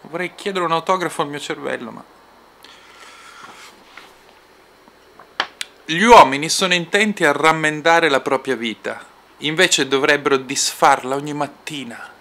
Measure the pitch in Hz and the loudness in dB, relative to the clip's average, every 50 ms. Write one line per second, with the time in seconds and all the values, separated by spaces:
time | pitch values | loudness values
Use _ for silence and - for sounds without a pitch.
0 | - - 156 170 180 185 - - - 202 190 190 175 160 165 165 156 - 185 185 | -18 -12 -10 -10 -10 -10 -10 -10 -10 -6 -6 -4 -2 -2 -2 -2 0 -2 -2 -2
1 | 175 160 - - 160 143 143 143 - - 156 147 139 135 131 123 127 110 110 - | -2 -6 -4 -6 -6 -6 -6 -12 -10 -10 -10 -8 -6 -8 -8 -8 -8 -14 -16 -16
2 | - - - - - - - - - _ _ _ - - - - - - - - | -20 -20 -20 -20 -20 -20 -20 -20 -20 _ _ _ -20 -20 -20 -20 -20 -20 -20 -20
3 | - - - - - - - - - - - - - - - - - - - - | -20 -20 -20 -20 -20 -20 -20 -20 -20 -20 -20 -20 -20 -20 -20 -20 -20 -20 -20 -20
4 | - - - - _ - - - _ _ - _ _ _ _ _ _ - _ _ | -20 -20 -20 -20 _ -20 -20 -20 _ _ -20 _ _ _ _ _ _ -20 _ _
5 | _ _ _ - - _ _ - - - - _ - - _ _ - - 160 170 | _ _ _ -20 -20 _ _ -8 -8 -8 -8 _ -16 -16 _ _ -8 -6 -2 2
6 | 208 240 240 202 143 131 135 139 151 160 - - 196 180 180 175 170 165 - 202 | 6 8 10 10 8 8 4 -4 -4 -4 -2 -2 0 0 0 -2 -2 -2 0 0
7 | 214 214 202 - 170 147 143 143 147 160 160 160 156 151 151 151 143 165 170 165 | 0 0 0 2 2 2 2 4 2 2 2 2 0 -2 -2 0 2 2 4 4
8 | 160 156 139 131 - 139 135 131 - 135 127 113 117 113 104 - - 110 110 104 | 4 2 2 0 0 0 -2 -2 -2 -4 -6 -4 -4 -8 -8 -6 -10 -10 -10 -10
9 | - - - _ _ _ _ _ 139 147 156 175 190 175 - - 139 131 135 135 | -16 -20 -20 _ _ _ _ _ -6 -4 0 0 2 2 2 0 0 0 0 2
10 | 139 151 147 143 139 143 139 131 135 127 139 135 - - - - 170 151 139 - | 2 2 2 2 2 0 0 0 -2 -4 -6 -4 -4 -4 0 2 4 4 4 2
11 | 127 127 135 139 147 151 147 147 147 143 - - - - 156 143 127 117 113 - | 0 -6 -6 -6 -6 -8 -6 -6 -8 -8 -8 -18 -16 -14 -14 -12 -12 -14 -16 -16
12 | - - - - | -18 -20 -20 -20